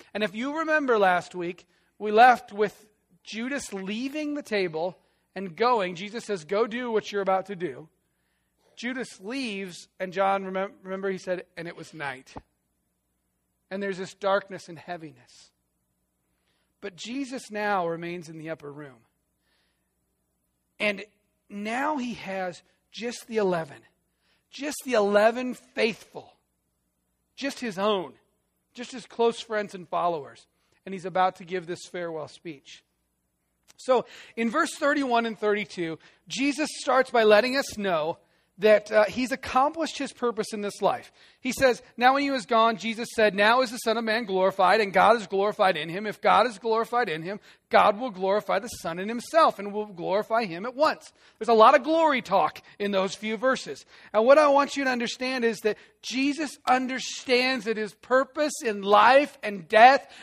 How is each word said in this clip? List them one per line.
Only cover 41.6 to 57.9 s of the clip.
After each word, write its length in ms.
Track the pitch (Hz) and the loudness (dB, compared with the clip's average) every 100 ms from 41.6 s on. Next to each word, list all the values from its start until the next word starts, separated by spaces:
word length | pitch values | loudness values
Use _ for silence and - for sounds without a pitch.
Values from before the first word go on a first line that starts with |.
| 262 233 - - | 2 0 -6 2
"Now 160 | 247 | 2
when 80 | 269 | 4
he 80 | 277 | 0
was 160 | 262 185 | -4 0
gone, 320 | 226 226 214 | 2 2 0
Jesus 300 | 202 208 233 - | -6 -8 -6 2
said, 180 | 214 | 2
'Now 280 | 190 208 247 | 4 4 4
is 100 | 254 | 2
the 60 | 233 | -2
Son 200 | 226 220 | -2 -2
of 60 | |
Man 220 | 220 214 214 | 0 -2 -2
glorified, 560 | 190 185 185 180 214 | 2 2 4 4 4
and 120 | 202 | 2
God 220 | 185 185 233 | 4 6 4
is 100 | 190 | 0
glorified 520 | 196 208 202 190 165 | -2 -2 2 0 0
in 120 | 160 | -4
him. 160 | 175 214 | -6 -8
If 160 | - | -2
God 240 | 202 185 247 | 4 4 4
is 140 | 190 | -2
glorified 500 | 233 220 226 240 214 | -2 -2 -2 -2 -2
in 140 | 160 | -4
him, 160 | 165 202 - _ - | -8 -12 -14 _ 2
God 260 | 214 185 208 | 4 6 2
will 140 | 254 | -4
glorify 480 | 180 190 214 - 185 | -4 -2 0 0 -2
the 80 | 226 | -4
Son 320 | - 175 170 | -10 -8 -6
in 100 | 202 | -6
himself, 480 | 233 - 320 285 196 | -8 0 4 4 2
and 160 | 202 | -8
will 140 | 202 214 | -8 -8
glorify 580 | 175 165 190 208 226 214 | -8 -2 -2 0 -2 -2
him 220 | 165 226 | -6 -8
at 80 | 247 | 0
once.'" 360 | 302 226 - _ _ - | 0 0 -10 _ _ -8
There's 100 | 220 | 2
a 40 | |
lot 200 | 226 220 | 8 8
of 100 | 285 | 8
glory 380 | 254 320 320 262 | 4 2 4 2
talk 400 | - 190 - - - - | 0 0 0 -2 -18 -8
in 140 | 202 | -4
those 240 | 196 185 - | -2 -2 -6
few 200 | 214 220 | -8 -2
verses. 480 | 254 254 - 139 - - - | -2 -2 -4 -14 -16 -20 -4
And 120 | 208 226 | 2 6
what 120 | 285 | 6
I 100 | 294 | 6
want 260 | 277 285 285 | 4 0 -2
you 80 | |
to 80 | 262 | -2
understand 520 | 247 240 - 254 262 | -2 -4 -6 -6 -2
is 140 | 233 208 | -2 0
that 160 | 214 208 - _ | -2 -4 -10 _
Jesus 520 | - 240 277 285 302 - - | -8 -2 -2 -2 -6 -6 0
understands 1000 | 254 254 254 - - - 247 254 262 202 | 0 0 -6 -8 -10 0 0 2 -2 -4
that 120 | 214 | -4
his 180 | 214 | -6